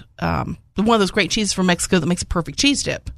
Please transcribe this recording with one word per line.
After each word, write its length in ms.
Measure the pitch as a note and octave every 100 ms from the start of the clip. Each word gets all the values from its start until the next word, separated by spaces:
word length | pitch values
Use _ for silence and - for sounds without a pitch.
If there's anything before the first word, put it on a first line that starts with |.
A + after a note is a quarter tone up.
| - -
um, 380 | - E2+ - - _ -
one 200 | G#3+ A3+
of 40 |
those 120 | F#3+
great 180 | G#3+ F3
cheeses 200 | A#3 G3+
from 120 | - F#3
Mexico 320 | F3 - F#3
that 60 | E3
makes 140 | F3
a 40 | -
perfect 320 | F3+ D#3+ -
cheese 260 | C#4+ C#4
dip. 260 | - - -